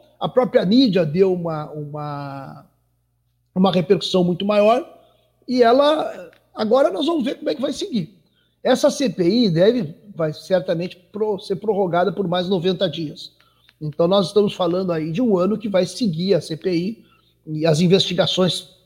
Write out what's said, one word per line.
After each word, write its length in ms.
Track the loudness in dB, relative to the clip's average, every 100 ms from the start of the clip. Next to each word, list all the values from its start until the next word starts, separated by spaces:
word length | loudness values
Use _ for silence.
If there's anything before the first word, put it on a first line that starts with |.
| _ -8
a 80 | -4
própria 380 | 0 2 2 4
mídia 400 | 4 4 4 2
deu 260 | 2 2
uma, 380 | 0 -4 -6 -8
uma, 960 | -10 -12 -10 -10 -10 -10 -12 -14 -18 -20 _ _ _ _ _ _ _ _
uma 180 | 0 2
repercussão 500 | 2 2 0 0 0
muito 200 | 0 -2
maior, 420 | -2 2 4 2 -2 -14 _ _ _ _ -4
e 160 | 2
ela, 680 | 4 6 4 2 -2 -10 -18 _ _
agora 360 | -6 0 2 2
nós 160 | 0 -2
vamos 180 | -2
ver 120 | -2 -4
como 120 | -6
é 60 |
que 80 | -4
vai 100 | -4
seguir. 460 | -4 -6 -6 -6 _ _ _ _ _
Essa 300 | 0 2 2
C 180 | 2 -2
P 140 | 0
I 260 | 2 2 2
deve, 440 | 4 4 2 -2 -8 -16
vai 180 | -6 -6
certamente 640 | -6 -2 -2 0 -4 -6 -10
pro-, 420 | _ -8 -4 -4
ser 180 | -6 -6
prorrogada 560 | -4 -2 0 0 -2
por 140 | -2 -4
mais 220 | -2 -2
noventa 420 | -2 -2 -2 -2
dias. 420 | -4 -10 -12 -18 _ _ _ _ -12
Então, 280 | -8 -2 2
nós 180 | 2 2
estamos 260 | 2 0
falando 380 | 0 -2 -2 -2
aí 220 | -4 -4
de 100 | -2
um 160 | 0 2
ano 180 | 2 -2
que 120 | -2
vai 180 | -2 -2
seguir 480 | -2 -4 -2 0
a 60 | 0
C 160 | -2 -6
P 180 | -4
I, 300 | -2 -4 -8 _ _ _ _ -10
e 180 | -2
as 160 | 2 4
investigações 920 | 4 4 2 2 2 4 0 0 -8 _